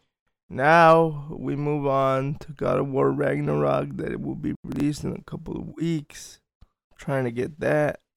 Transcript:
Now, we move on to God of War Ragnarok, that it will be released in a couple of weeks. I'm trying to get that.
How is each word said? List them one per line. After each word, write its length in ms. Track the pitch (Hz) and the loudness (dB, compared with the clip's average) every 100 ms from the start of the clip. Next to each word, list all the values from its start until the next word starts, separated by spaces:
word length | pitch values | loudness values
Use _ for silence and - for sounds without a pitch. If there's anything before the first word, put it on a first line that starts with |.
| _ _ _ _ - | _ _ _ _ -12
Now, 760 | 98 143 165 165 165 160 147 143 | 0 4 8 8 8 4 -2 -10
we 260 | - 135 143 | -8 -4 -2
move 300 | 147 151 139 | -2 0 0
on 500 | 135 135 135 139 151 | 2 2 2 -2 -4
to 160 | - | -10
God 260 | 139 - - | -4 0 0
of 100 | 143 | 0
War 240 | 135 139 | 2 2
Ragnarok, 880 | 139 139 143 147 147 143 139 143 135 | 2 0 0 0 0 2 0 -2 -6
that 140 | - | -6
it 100 | 113 | -6
will 120 | 139 | -6
be 200 | - 156 - | -6 -4 -6
released 400 | - 131 147 147 | -6 -2 -2 -2
in 80 | - | -6
a 120 | - | -8
couple 340 | - - 160 - | -10 -12 -10 -10
of 160 | - - | -8 -4
weeks. 640 | 165 160 147 - - - _ _ | -2 -2 -4 -16 -20 -20 _ _
I'm 340 | - _ _ - | -20 _ _ -14
trying 280 | - 135 | -4 -2
to 80 | 123 | -2
get 280 | 117 123 151 | -2 -6 -4
that. 400 | - 151 147 - _ | 0 2 0 -4 _